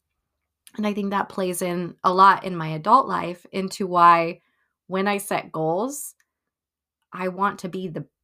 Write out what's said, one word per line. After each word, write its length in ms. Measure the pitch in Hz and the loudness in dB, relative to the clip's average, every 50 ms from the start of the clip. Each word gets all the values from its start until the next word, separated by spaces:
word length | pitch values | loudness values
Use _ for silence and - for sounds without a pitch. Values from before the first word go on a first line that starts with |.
| _ _ _ _ _ _ _ _ _ _ _ _ _ - _ | _ _ _ _ _ _ _ _ _ _ _ _ _ -16 _
And 120 | - 208 | -6 -4
I 60 | 214 202 | -4 -4
think 180 | 208 202 196 | -4 -4 -4
that 180 | 202 196 190 - | -2 -4 -4 -4
plays 320 | - - 190 180 180 - | -4 -4 -4 -4 -4 -4
in 340 | 190 175 175 180 180 170 - _ - | -4 -4 -4 -4 -6 -8 -10 _ 0
a 100 | 180 180 | 2 6
lot 300 | 190 190 196 185 - - | 8 8 8 6 4 0
in 120 | 190 180 | -6 -6
my 140 | 170 160 156 | -6 -6 -6
adult 380 | 160 156 156 202 233 269 - | -6 -4 2 4 4 4 4
life 380 | - 185 175 170 170 180 - _ - | 2 -4 -4 -4 -6 -10 -12 _ -10
into 340 | - 190 190 190 - - 208 | -6 -6 -6 -6 -6 -6 -6
why 560 | 180 180 175 170 175 170 170 165 165 180 - _ _ _ _ _ _ _ _ _ | 0 4 6 8 8 8 6 4 -2 -6 -10 _ _ _ _ _ _ _ _ _
when 200 | _ 180 190 190 | _ -4 -2 -2
I 100 | 208 202 | 0 -2
set 340 | 202 196 - 196 - - - | -4 -4 -4 -4 -6 -6 -6
goals, 640 | - 165 156 156 165 185 226 269 294 - - - - _ _ _ _ _ _ _ _ _ _ _ _ _ _ _ _ _ _ _ - | -6 -4 -2 -2 0 -2 -4 -4 -6 -10 -14 -16 -18 _ _ _ _ _ _ _ _ _ _ _ _ _ _ _ _ _ _ _ -10
I 140 | 180 185 | -6 -6
want 320 | 185 180 185 196 202 196 - | -6 -2 -2 -2 -2 -2 -4
to 100 | - 180 | -10 -10
be 180 | 160 185 185 | -8 -8 -10
the 200 | 180 156 - - - _ _ | -8 -8 -10 -12 -12 _ _